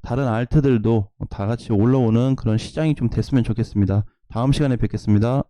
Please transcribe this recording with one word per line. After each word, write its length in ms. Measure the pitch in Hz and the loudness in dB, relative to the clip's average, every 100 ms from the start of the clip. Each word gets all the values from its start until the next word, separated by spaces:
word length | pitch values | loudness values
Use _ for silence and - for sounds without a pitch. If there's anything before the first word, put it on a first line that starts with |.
다른 260 | - 120 135 | -4 -4 -2
알트들도 800 | 110 123 151 139 120 107 113 101 _ - | -2 0 2 4 2 2 0 -2 _ -12
다 180 | - 101 | -6 -4
같이 240 | 117 - | -4 -2
올라오는 640 | 104 113 131 117 113 131 131 | 2 4 4 2 2 2 0
그런 220 | - 110 | 0 -2
시장이 380 | - - 156 147 | -2 -2 -2 0
좀 140 | 117 | -2
됐으면 340 | - 107 131 | -2 0 0
좋겠습니다. 640 | 113 110 110 104 98 98 101 _ _ | 0 -4 -4 -2 0 0 -2 _ _
다음 220 | 110 127 | -4 0
시간에 240 | 139 143 120 | 0 0 0
뵙겠습니다. 680 | 107 107 - 104 113 135 - | -2 -4 0 2 2 -2 -4